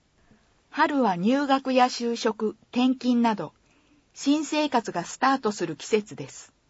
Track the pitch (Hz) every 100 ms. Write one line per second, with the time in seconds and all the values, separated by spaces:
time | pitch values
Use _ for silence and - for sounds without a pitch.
0 | _ _ _ _ _ _ _ - 311 277
1 | 226 175 202 277 277 269 262 254 247 -
2 | 233 233 233 - 214 - _ 247 254 254
3 | 247 240 233 208 151 - _ _ _ _
4 | _ - 269 302 294 302 302 240 196 170
5 | 175 - 262 269 214 208 170 151 - 214
6 | 208 139 135 - - _